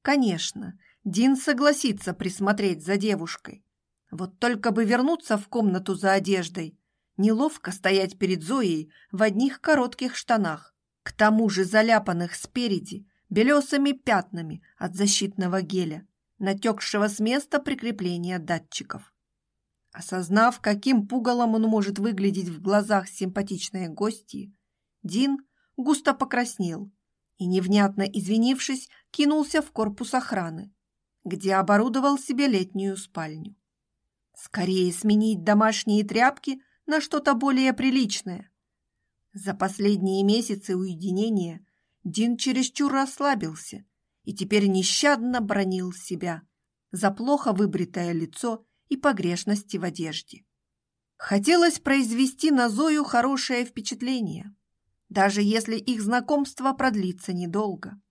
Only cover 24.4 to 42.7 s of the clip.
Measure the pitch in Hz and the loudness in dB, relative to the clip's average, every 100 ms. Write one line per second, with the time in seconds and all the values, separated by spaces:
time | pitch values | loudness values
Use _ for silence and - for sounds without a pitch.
24.4 | - _ _ _ _ _ - 196 277 277 | -14 _ _ _ _ _ -6 0 0 0
25.4 | _ _ _ - 254 277 - 277 262 247 | _ _ _ -6 0 2 2 0 -2 -2
26.4 | 247 - 180 156 - _ _ _ _ _ | -2 -4 -6 -6 -12 _ _ _ _ _
27.4 | 180 185 185 208 196 196 196 208 190 220 | 0 0 4 4 4 0 -4 -4 -2 0
28.4 | 233 262 - 262 - _ _ - 294 311 | 2 0 -4 -6 -10 _ _ 0 2 2
29.4 | 294 311 302 - 214 202 247 254 254 196 | 2 -2 -2 -4 -4 -4 -4 -4 -2 -4
30.4 | 165 165 202 _ _ _ _ _ 185 185 | -4 -8 -14 _ _ _ _ _ -8 -4
31.4 | 190 190 196 202 247 247 277 277 - 254 | 2 2 4 4 4 2 2 0 -2 0
32.4 | 285 202 185 196 196 190 - - 156 156 | 2 2 0 -4 -4 -6 -10 -10 -10 -10
33.4 | 202 - _ _ _ _ _ _ _ - | -16 -18 _ _ _ _ _ _ _ -20
34.4 | - - 180 185 180 175 214 214 220 196 | -10 -4 0 2 0 0 2 4 4 0
35.4 | 165 208 220 220 - 208 208 220 254 269 | 2 4 4 2 0 0 2 2 2 2
36.4 | - 262 _ _ - 302 302 302 294 247 | -8 -8 _ _ -2 -2 0 0 2 2
37.4 | 277 262 262 247 262 262 220 - 196 175 | 2 4 2 2 2 2 0 -4 -8 -12
38.4 | - _ _ _ _ _ _ _ _ 202 | -14 _ _ _ _ _ _ _ _ -10
39.4 | 190 196 190 196 202 202 190 190 196 226 | -8 -2 -4 0 0 2 0 2 2 2
40.4 | 233 196 - 185 190 165 190 185 226 208 | 0 -6 -4 -4 -4 -6 -4 -2 0 0
41.4 | 170 165 _ _ _ _ 180 160 233 240 | -2 -10 _ _ _ _ -8 -2 0 0
42.4 | 262 254 262 | -2 0 -2